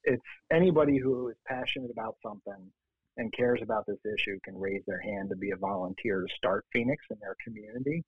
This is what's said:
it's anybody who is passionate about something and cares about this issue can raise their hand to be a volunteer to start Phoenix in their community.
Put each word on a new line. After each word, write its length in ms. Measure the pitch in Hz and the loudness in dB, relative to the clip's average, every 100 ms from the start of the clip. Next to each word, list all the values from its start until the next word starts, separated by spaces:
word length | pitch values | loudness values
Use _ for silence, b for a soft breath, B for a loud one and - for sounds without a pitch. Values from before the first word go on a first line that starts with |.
it's 180 | - 123 B B _ | 2 0 B B _
anybody 480 | 165 185 156 147 139 | 6 8 8 6 6
who 300 | 131 127 123 | 4 0 -2
is 60 | 113 - | -6 -6
passionate 420 | 131 127 143 123 | -4 -4 -4 -6
about 240 | 113 110 - | -6 -6 -6
something 460 | 110 104 - 98 95 _ _ _ _ - | -10 -10 -12 -12 -16 _ _ _ _ -8
and 160 | 113 | -6
cares 260 | - 123 120 | 2 2 2
about 220 | 113 110 104 | 0 -2 -2
this 100 | 98 | -6
issue 320 | 107 104 - 98 | -4 -2 -2 -4
can 120 | - 92 | -8 -6
raise 240 | 95 98 | -4 -2
their 160 | 98 92 | -4 -6
hand 280 | 101 101 98 | -4 -4 -4
to 40 | |
be 140 | 95 98 | -4 -4
a 60 | 95 | -2
volunteer 640 | 98 98 90 95 117 95 | -2 -2 -4 -4 -2 -2
to 140 | 87 | -2
start 300 | - 104 101 - | -2 0 0 0
Phoenix 320 | 123 120 147 - | 0 0 -2 -6
in 80 | - | -10
their 160 | 98 101 | -8 -10
community. 600 | 120 107 107 120 131 170 | -10 -12 -10 -4 -2 -2